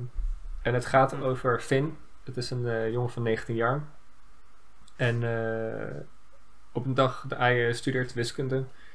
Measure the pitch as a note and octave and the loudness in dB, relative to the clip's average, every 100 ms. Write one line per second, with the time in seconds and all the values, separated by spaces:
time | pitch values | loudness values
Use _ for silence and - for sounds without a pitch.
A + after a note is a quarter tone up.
0 | B2 - - - - - A#2+ B2 - C3 | -4 0 0 -2 -4 -2 2 2 6 6
1 | C3+ C#3+ C3 B2+ B2+ A#2 - C3+ D#3 D#3+ | 6 4 0 2 2 2 2 2 2 -4
2 | - - - B2 A#2+ B2 A#2+ A2+ A2+ A#2+ | -10 -10 -8 -6 -4 -2 0 0 0 0
3 | A#2+ A#2+ A#2 A2+ - A2+ A#2 C#3+ D3 - | -2 0 2 0 0 2 2 2 -4 -10
4 | - - - - - - - - - - | -10 -12 -10 -10 -10 -10 -10 -10 -10 0
5 | B2 A#2 A#2 A2+ A2+ A2+ A2+ G#1+ - C#3+ | 2 2 0 0 0 0 -2 -4 -6 -6
6 | - - - - - - - A#2+ B2+ C3 | -8 -10 -10 -10 -10 -10 -6 -2 0 4
7 | C3 - C3+ - B2 B2 A#2+ A#2+ - B2+ | 4 2 -6 2 4 6 4 2 0 0
8 | B2+ B2 A#2+ - C3 C3 C3 - - | 0 -2 -2 -2 0 0 -2 -8 -10